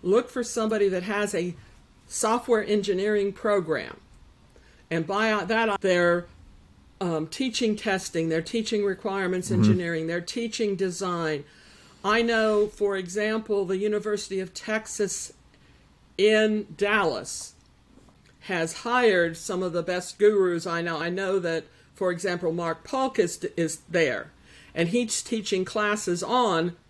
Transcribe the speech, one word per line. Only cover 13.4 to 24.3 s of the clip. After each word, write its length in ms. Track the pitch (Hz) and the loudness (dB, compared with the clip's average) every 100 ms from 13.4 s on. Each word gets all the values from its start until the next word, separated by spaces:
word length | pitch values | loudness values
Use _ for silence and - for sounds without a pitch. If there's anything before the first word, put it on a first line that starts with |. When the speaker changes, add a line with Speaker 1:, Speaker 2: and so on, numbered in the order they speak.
| 220 202 185 | -2 -2 0
Speaker 1:
the 120 | 190 | -2
University 640 | 208 208 208 208 - 190 | 0 -2 -2 -4 -4 -6
of 160 | 185 - | -6 -10
Texas 760 | - 220 214 - 202 - - - - _ _ - _ _ _ - | -4 -4 -4 -4 -2 -2 -10 -16 -20 _ _ -20 _ _ _ 2
in 500 | 202 214 220 214 202 156 | 4 6 4 2 -4 -2
Dallas 760 | 202 214 180 113 - - - - _ _ _ - - _ - _ - | 0 2 2 0 -6 -10 -12 -18 _ _ _ -20 -20 _ -20 _ -6
has 280 | 180 165 | -4 -2
hired 640 | - 240 247 240 185 170 165 | -4 0 4 4 4 2 -2
some 240 | - 185 | -6 -4
of 100 | 185 | -2
the 100 | 170 | -2
best 340 | 165 180 180 - | -2 -4 -6 4
gurus 480 | 208 208 185 170 175 | 4 6 2 0 -2
I 160 | 170 | -4
know. 180 | 170 160 | -2 -2
I 100 | 170 | -4
know 280 | 180 196 196 | -2 0 0
that, 260 | 170 165 - - _ | 0 -4 -6 -20 _
for 180 | - 185 | -2 -2
example, 400 | 175 196 175 175 | 0 -2 -2 -2
Mark 320 | 165 170 165 | -2 -2 -4
Polk 360 | - 262 262 - | -4 -2 0 2
is, 240 | 175 - - - | 0 0 -8 -2
is 240 | 165 - - | -2 -4 -4
there, 420 | 170 151 110 - | 0 2 0 -8